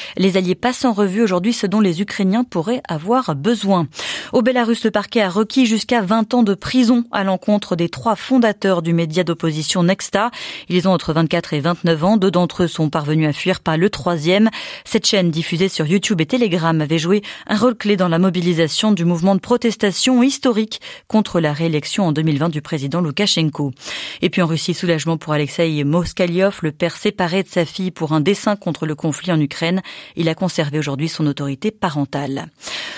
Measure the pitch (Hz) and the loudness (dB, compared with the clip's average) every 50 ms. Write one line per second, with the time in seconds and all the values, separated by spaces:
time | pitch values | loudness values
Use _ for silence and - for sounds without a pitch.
0 | - - - - 185 196 175 190 185 175 185 - - 247 247 - - 247 214 196 | -14 -10 -4 0 0 2 2 2 0 0 -2 0 -2 -2 -2 0 0 0 2 2
1 | 208 190 180 220 233 196 185 175 175 233 233 - - 190 185 220 214 185 165 160 | 0 0 2 2 2 2 2 0 0 0 0 0 -2 0 2 2 2 2 2 0
2 | 202 202 - - 196 185 190 233 247 247 - 180 156 214 247 247 - - 170 151 | -4 -4 -2 0 0 2 2 2 0 -2 -2 -4 -2 -2 -4 -4 -4 -6 -6 -4
3 | 156 196 240 262 247 - 156 135 143 214 240 202 185 196 196 175 160 131 - - | -2 0 0 0 0 0 -4 -2 0 0 0 0 2 2 2 2 0 -2 -6 -8
4 | - - - - - - - 262 220 254 247 247 233 220 233 - - 220 - 208 | -10 -8 -8 -10 -8 -2 0 2 2 2 2 2 2 2 0 0 0 0 0 -2
5 | 196 - - 233 208 185 170 208 220 214 - 262 262 220 226 208 - - 247 233 | -2 0 0 0 0 2 2 0 0 2 2 2 4 4 2 0 0 0 0 0
6 | 202 175 220 226 220 220 247 247 233 202 196 - - - - 262 247 220 254 233 | 2 2 2 0 2 2 2 2 2 2 2 -2 -4 0 2 4 4 4 4 2
7 | 233 - - 208 196 190 190 180 - - 208 202 - - 185 165 170 165 - - | 2 -2 -2 -2 0 0 -2 -2 0 0 0 0 0 -2 -2 0 0 -2 -4 -2
8 | - 226 208 - - - 262 262 233 220 202 - - 196 185 175 165 170 170 170 | -2 -2 -2 -2 0 2 4 4 4 4 2 0 0 0 2 2 2 0 0 0
9 | 170 156 156 185 180 165 165 165 - 160 151 156 147 - - 185 175 175 196 - | 0 0 0 0 0 0 -2 -2 -2 -2 -2 -2 -2 -2 0 2 2 2 2 0
10 | - - - 196 214 247 - - - - - - - - 175 180 160 190 185 160 | -2 -2 -2 0 -2 -2 -4 -8 -12 -14 -14 -14 -6 -2 0 2 2 2 2 2
11 | - - 151 160 165 151 - 170 - - 160 147 135 170 175 - - 170 165 151 | 0 0 0 0 2 2 0 -2 -2 -2 -4 -2 0 -2 -2 0 0 0 2 2
12 | 160 190 220 214 185 196 160 180 180 160 - - 180 160 - - 160 147 - 160 | 2 2 4 4 2 2 2 2 2 0 0 0 -2 0 0 0 0 0 0 -2
13 | 147 143 156 160 156 151 143 - - 180 185 - - 175 160 160 175 214 - - | 0 0 2 2 2 2 0 -2 -2 -2 -2 -2 -2 -2 0 2 2 0 0 -2
14 | - 180 175 160 147 170 185 202 220 226 - - - - - - - - - 226 | -2 -2 -2 0 2 2 4 4 4 4 2 -2 -10 -14 -14 -16 -6 -2 -2 0
15 | - - - 196 180 170 147 165 160 - 175 160 190 190 - - 156 147 185 202 | 0 2 2 2 2 2 0 -2 -2 -2 0 0 0 0 0 0 0 2 2 0
16 | - - 214 160 156 156 - 254 240 202 165 180 160 165 165 160 151 139 160 165 | 2 0 0 0 0 0 2 0 2 0 0 0 2 2 2 2 2 0 0 0
17 | 151 170 202 208 208 - - - - - 214 202 226 254 233 - - 202 208 180 | 2 2 0 0 0 -4 -12 -16 -6 -4 0 2 2 2 0 0 0 0 2 2
18 | 185 175 165 165 185 190 165 185 170 180 170 156 165 147 - - - 214 208 175 | 2 2 2 4 2 2 2 2 0 2 2 2 0 0 0 0 2 2 2 2
19 | 170 170 175 165 170 196 196 185 - - 240 240 - 233 202 - - 202 175 - | 2 2 2 2 2 2 2 2 2 0 0 2 2 0 0 0 0 0 0 0
20 | - 254 262 240 240 277 269 - - 262 226 208 220 214 - - - - - - | 0 2 2 4 2 2 0 0 0 0 2 0 -2 -4 -6 -12 -14 -18 -20 -20
21 | - - - 220 208 - - 175 160 151 147 143 165 165 156 151 143 - - - | -6 0 0 0 0 2 0 0 0 0 0 0 0 0 0 -2 -2 -2 -2 0
22 | 196 165 147 151 160 160 147 135 156 175 151 151 - - 170 147 135 143 131 175 | 0 2 2 2 2 2 2 2 0 0 -2 -4 -6 -4 -4 -4 -4 -2 -2 -2
23 | 180 151 131 - 208 190 - 170 160 151 - - 147 139 123 - - - - - | -2 -2 -2 -2 0 0 0 0 0 0 0 -2 -4 -4 -6 -8 -12 -12 -12 -10
24 | - - - - - 185 - 190 180 156 165 156 - - 165 - - 175 165 156 | -10 -12 -6 -4 -4 -2 0 0 0 0 0 -2 -2 -4 -4 -2 0 0 0 0
25 | 139 165 165 156 - 156 151 147 151 139 - - 170 165 156 147 143 143 156 180 | 0 -2 -4 -2 -2 -2 -2 -2 -2 -2 -2 0 0 0 0 0 0 2 2 0
26 | 170 - - - 185 175 170 180 190 202 202 - - 156 147 - 175 165 - - | 0 -2 -2 -2 0 0 2 2 2 0 0 -2 -4 -4 -2 -2 -2 -2 -2 -2
27 | - 214 208 - 185 165 170 196 180 - - 185 165 - - - 185 185 - - | -2 -2 -2 -2 -2 0 0 -2 -2 0 0 -2 -2 -2 -2 -4 -6 -6 -4 -4
28 | 165 147 156 156 143 180 202 202 - 220 208 202 - 180 - - - 156 151 147 | -2 0 0 2 2 2 0 2 0 -2 -2 -2 -4 -6 -6 -4 -4 -6 -4 -4
29 | - 160 143 - - 185 170 156 147 139 - - 165 165 185 190 - - - - | -4 -4 -4 -4 -2 0 0 2 0 0 -2 -4 -2 0 0 -2 -2 -6 -12 -18
30 | - - - 165 170 160 160 - 190 170 - - 160 147 139 156 143 143 139 131 | -20 -12 -6 -4 -2 -2 -2 -2 -2 -2 -2 -2 -2 -2 -2 -2 -2 -4 -4 -4
31 | 156 160 - - 156 143 143 - 143 139 139 135 - 214 214 _ - 180 143 147 | -4 -4 -2 -2 -2 -2 -2 -2 -4 -6 -6 -4 -4 -4 -4 _ -4 -4 -2 -2
32 | 143 - - 139 143 135 139 139 - 160 - _ - - - - - - - | -4 -2 -4 -4 -4 -4 -6 -8 -8 -10 -16 _ -14 -12 -12 -10 -10 -12 -12